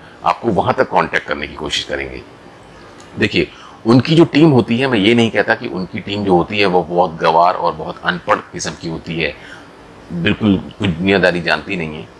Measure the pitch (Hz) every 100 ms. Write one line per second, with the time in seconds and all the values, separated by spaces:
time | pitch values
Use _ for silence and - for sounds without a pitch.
0 | - - - - 117 92 113 123 - 90
1 | 80 85 - 73 73 73 73 - - 67
2 | 67 62 - - - - - - - -
3 | - - 107 175 - - - - 110 127
4 | 165 165 165 143 160 127 101 117 135 117
5 | 101 120 113 104 113 113 120 - 90 113
6 | - 101 98 90 82 104 101 90 82 87
7 | 90 80 82 82 87 90 85 78 78 -
8 | 85 - - 104 - - 95 78 85 80
9 | - 82 71 - - - - - - -
10 | - 175 104 - 107 92 - - 104 80
11 | 98 98 90 87 82 78 76 92 78 78
12 | -